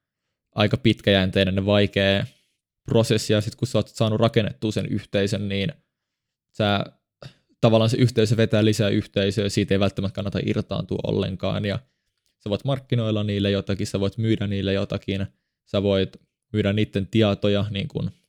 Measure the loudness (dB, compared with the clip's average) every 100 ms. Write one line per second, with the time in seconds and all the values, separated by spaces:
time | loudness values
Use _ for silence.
0 | _ _ _ _ _ 0 0 2 2 2
1 | 2 2 2 2 2 0 2 2 2 2
2 | 2 0 -2 _ _ _ _ _ 0 0
3 | 2 0 2 0 0 -6 -2 -2 -4 -2
4 | -2 2 2 2 -2 -4 -4 -4 -4 -6
5 | -4 -2 0 -2 -4 -4 -4 -8 _ _
6 | _ _ _ _ _ -4 0 0 -4 _
7 | _ _ -20 _ _ _ 2 4 2 2
8 | 2 4 0 2 2 2 2 2 0 0
9 | -2 -2 0 0 -2 0 0 2 0 -2
10 | -6 -6 -6 -4 -2 -4 -4 -8 -6 -6
11 | -2 -2 -2 -4 -4 -4 -4 -6 -10 _
12 | _ _ _ _ -6 -4 -2 -6 -2 -2
13 | 0 -2 -2 0 0 0 -2 -4 -4 -2
14 | -2 -2 0 0 -2 -2 -2 -2 -2 -6
15 | -4 -4 -4 _ _ _ _ -2 2 2
16 | 0 -6 _ _ _ -2 0 0 0 -2
17 | -2 2 2 2 0 0 -2 -6 -6 -6
18 | -6 -10